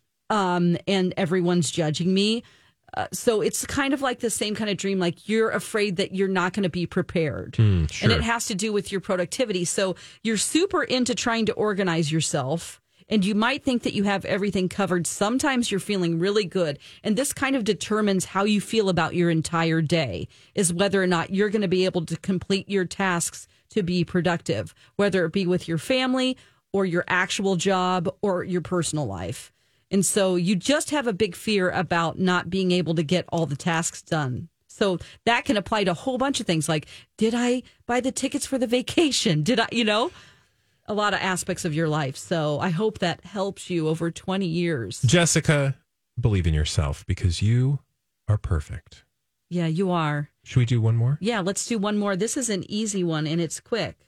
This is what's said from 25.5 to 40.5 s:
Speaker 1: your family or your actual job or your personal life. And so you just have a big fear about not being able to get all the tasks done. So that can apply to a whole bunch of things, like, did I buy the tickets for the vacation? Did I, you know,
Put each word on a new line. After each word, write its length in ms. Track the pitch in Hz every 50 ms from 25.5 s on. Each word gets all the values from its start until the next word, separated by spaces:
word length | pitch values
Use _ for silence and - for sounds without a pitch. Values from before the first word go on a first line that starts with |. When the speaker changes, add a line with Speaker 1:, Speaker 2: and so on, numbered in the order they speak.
| 180 175 - -
Speaker 1:
your 100 | 165 156
family 580 | - - 262 254 262 254 254 262 254 254 254 - - _ _ _ _ _
or 140 | - 196 190
your 180 | 190 160 175 - -
actual 480 | 185 180 185 185 - - 202 196 190
job 520 | 170 - 196 196 185 180 180 185 185 165 190 - _
or 200 | - 202 185 180
your 180 | - - 180 180
personal 440 | 156 - 185 180 156 - - 151 147
life. 460 | 107 95 85 90 85 127 - - - _ _ _ _ _ _ _ -
And 160 | - 202 185
so 300 | - - 214 196 190 185
you 220 | 175 170 180 220
just 340 | 170 - - 277 311 330 -
have 160 | 294 302 247
a 60 | 240
big 240 | 202 175 220 190 175
fear 340 | - - 226 214 196 185 180
about 480 | - 151 185 - 180 170 170 160 - -
not 320 | 185 180 180 180 - 170
being 220 | 180 190 190 180
able 240 | 175 180 170 156 165
to 80 | 156 165
get 200 | 143 180 175 - -
all 180 | - 170 160
the 80 | 135 143
tasks 480 | - - 180 165 160 165 - - -
done. 460 | - - 170 156 147 131 123 113 - - _ _ _
So 320 | - - - 220 196 180 160 - - - - -
that 180 | 226 233 240 -
can 120 | - 302
apply 280 | 311 285 - 226 214 202
to 80 | 185
a 20 | 175
whole 240 | - - 269 254 233
bunch 220 | 262 277 269 -
of 60 | -
things, 220 | - 175 160 147 -
like, 180 | 160 156 - - - - - _ _
did 180 | - 214 226 226
I 260 | 240 247 247 247 254 247 - - _ _
buy 140 | - 240 254
the 100 | 240 262
tickets 360 | - - - 269 - 285 -
for 120 | - 269 254
the 80 | 247
vacation? 800 | 220 240 254 - - - - 339 285 240 - - 214 160 151 151
Did 160 | 175 254 240
I, 80 | 220 -
you 140 | - 226 240
know, 260 | 208 208 214 247 359 - - - - - _ _ _